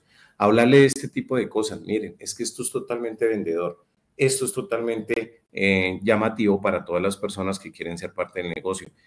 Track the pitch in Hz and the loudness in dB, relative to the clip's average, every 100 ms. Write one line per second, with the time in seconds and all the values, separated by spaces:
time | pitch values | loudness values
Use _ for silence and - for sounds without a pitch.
0 | _ _ _ - 104 110 120 139 135 135 | _ _ _ 0 4 6 8 8 8 4
1 | - 131 - 127 101 107 107 87 85 107 | -6 -8 -2 -2 0 -2 -2 -6 -4 -4
2 | 92 - - - 113 - 120 123 - 120 | -4 -10 -12 -8 -8 -6 -6 -6 -6 -6
3 | 117 107 113 107 82 85 87 - _ _ | -6 -2 0 0 -2 -2 -4 -6 _ _
4 | _ - 135 127 123 131 107 113 117 113 | _ 0 0 2 -2 -4 -4 -2 -2 -4
5 | 104 117 113 - _ - 98 95 92 92 | -4 -4 -4 -12 _ 0 2 4 2 0
6 | 101 107 110 110 104 98 101 90 85 87 | 2 2 2 2 2 2 0 -2 -2 -2
7 | 95 98 87 98 95 98 82 - 82 85 | -2 -2 -6 -4 -4 -6 -10 -12 -10 -10
8 | 87 - 87 92 87 80 92 95 - - | -8 -8 -8 -6 -6 -6 -4 -6 -8 -20